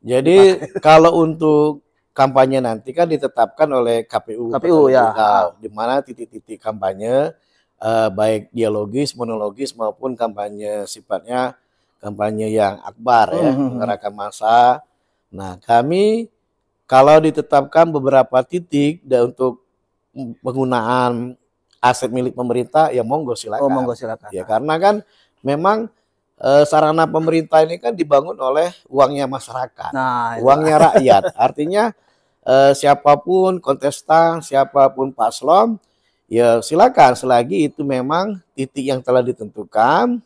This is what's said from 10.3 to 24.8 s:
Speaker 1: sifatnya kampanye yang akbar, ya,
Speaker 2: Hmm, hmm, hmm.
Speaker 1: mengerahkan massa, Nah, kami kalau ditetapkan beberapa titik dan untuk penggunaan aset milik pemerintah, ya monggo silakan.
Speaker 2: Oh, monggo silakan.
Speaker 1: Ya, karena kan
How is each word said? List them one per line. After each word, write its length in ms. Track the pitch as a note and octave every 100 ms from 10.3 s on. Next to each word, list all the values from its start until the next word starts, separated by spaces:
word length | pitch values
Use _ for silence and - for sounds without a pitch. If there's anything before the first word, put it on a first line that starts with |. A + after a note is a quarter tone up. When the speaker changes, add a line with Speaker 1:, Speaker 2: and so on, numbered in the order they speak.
| G#2 G#2 G#2 G#2 G#2
Speaker 1:
sifatnya 760 | G2 G#2+ _ G2 A2 B2 B2+ - _ _ _ _
kampanye 520 | G#2 G#2 G#2+ G#2+ A2
yang 280 | A2 G2+ G2
akbar, 520 | - - A2+ A#2+ G#2+
ya, 80 | -
Speaker 2:
Hmm, 120 | D3+
hmm, 40 | C3+
hmm. 100 | C#3 B2
Speaker 1:
mengerahkan 380 | G#2+ G2+ G#2 G#2
massa, 680 | G2+ - A2 A#2 B2 B2 _ _ _ _ _
Nah, 280 | F#2 F#2+ F2+
kami 680 | - A#2 C3 F3+ G#3 A3 A#3 _ _ _ _ _
kalau 340 | _ C3 C#3 D#3
ditetapkan 680 | D#3 D3+ C#3+ C#3+ C#3 D#3+ E3
beberapa 540 | D3+ C3 C3+ B2+ B2+
titik 600 | C3 F3 E3+ D3 C#3+ E3+
dan 280 | C3+ B2+ A#2+
untuk 320 | - C3 B2 _ _ _ _ _ C3 B2+ -
penggunaan 1000 | C3 B2+ C3 B2 A2+ B2+ B2 A#2+ B2 B2+ _ _ _ _
aset 300 | B2 B2 B2+
milik 240 | B2+ B2+
pemerintah, 560 | - B2 A#2+ A#2 D3+ D#3
ya 120 | B2
monggo 320 | A2+ D3 C3+
silakan. 280 | A2+ A2 A2
Speaker 2:
Oh, 100 | C#3
monggo 220 | C3+ B2+
silakan. 360 | A#2 A2+ A2 G#2
Speaker 1:
Ya, 140 | G2
karena 320 | G2+ A2 C#3+
kan 200 | D#3+